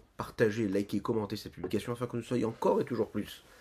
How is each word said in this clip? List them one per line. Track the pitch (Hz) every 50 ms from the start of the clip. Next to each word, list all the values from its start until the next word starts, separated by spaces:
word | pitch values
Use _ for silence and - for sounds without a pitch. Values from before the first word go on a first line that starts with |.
| - _ _
partager, | - 110 - - - 120 107 104 117 110
liker, | 98 95 101 104 - 110 101
commenter | - - 113 110 104 101 110
cette | 101 - - -
publication | - 85 - - 101 - 127 123
afin | 120 123
que | 120 -
nous | 120 113
soyons | - 127 120 113 110
encore | 135 - - 190 185 214
et | -
toujours | 131 123 110 104 -
plus | - 107 90 - - - - - - -